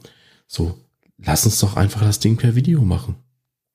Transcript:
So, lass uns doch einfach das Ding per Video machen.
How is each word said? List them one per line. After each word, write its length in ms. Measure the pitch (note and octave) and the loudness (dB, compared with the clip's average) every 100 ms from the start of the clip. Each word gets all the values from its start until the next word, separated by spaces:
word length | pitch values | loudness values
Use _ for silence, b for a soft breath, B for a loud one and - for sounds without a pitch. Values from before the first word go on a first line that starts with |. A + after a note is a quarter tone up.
| b b b b _ | b b b b _
So, 300 | - E2+ - _ _ _ _ | -6 -6 -6 _ _ _ _
lass 280 | F2 D#2 A2+ | -4 0 0
uns 140 | - | 0
doch 160 | G2+ - | -2 0
einfach 240 | G2 - | 0 2
das 180 | G#2 G#2 | 0 2
Ding 180 | G#2 A2+ | 0 2
per 180 | A#2+ A#2 | 2 2
Video 260 | D#3 D#3+ | 2 2
machen. 320 | G2 E2+ - - _ _ _ _ _ | 2 0 -4 -12 _ _ _ _ _